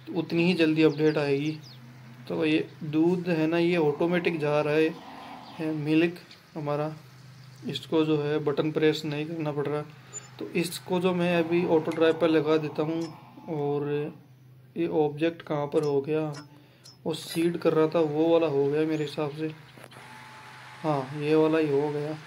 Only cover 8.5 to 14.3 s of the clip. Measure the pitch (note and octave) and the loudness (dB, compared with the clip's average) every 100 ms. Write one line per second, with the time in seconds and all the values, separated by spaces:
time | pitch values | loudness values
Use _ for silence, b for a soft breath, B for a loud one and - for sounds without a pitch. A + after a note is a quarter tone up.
8.5 | C#3+ D#3 D#3 D#3 D3+ D#3+ D3 D#3 E3 D3+ | 0 0 2 2 2 -4 -6 -6 -4 -4
9.5 | C#3+ C#3 D3 D3+ B B B B - - | -2 -2 -4 -6 B B B B -14 -6
10.5 | F#3+ E3+ - - F#3 F#3 F3+ F3 E3+ E3 | -2 -2 -6 -4 -2 0 2 2 2 2
11.5 | F3 F3 E3 D#3 D#3+ D#3+ D#3+ E3+ D#3+ D3+ | 0 4 2 2 2 2 4 4 4 4
12.5 | D#3 D3+ C#3 D#3 E3 D#3+ D3 - - - | 2 0 -2 -2 -2 -6 -10 -20 -18 -8
13.5 | D3+ C#3+ D3 C#3+ D3 D3 - - | -4 -2 -2 -2 -2 -4 -10 -20